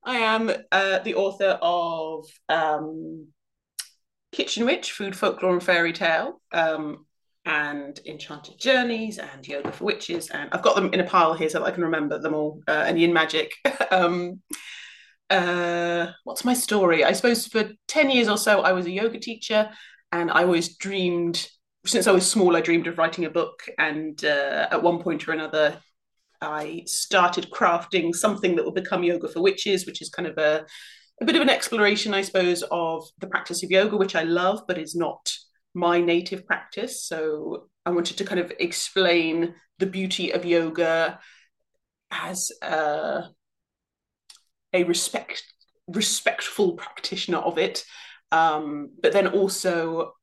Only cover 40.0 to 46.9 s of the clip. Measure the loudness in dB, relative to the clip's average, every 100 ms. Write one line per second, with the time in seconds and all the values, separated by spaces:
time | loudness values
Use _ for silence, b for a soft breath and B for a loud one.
40 | -4 -4 -2 -2 2 2 2 0 0 2
41 | 0 -4 B B B _ _ _ _ _
42 | _ -10 -8 -6 -8 -8 -6 -2 0 -2
43 | -4 -4 -8 _ _ _ _ _ _ _
44 | _ _ _ -20 _ _ _ 0 2 0
45 | -2 -6 -8 -14 -16 _ _ _ -8 -4
46 | -2 0 0 -2 -6 0 0 0 -10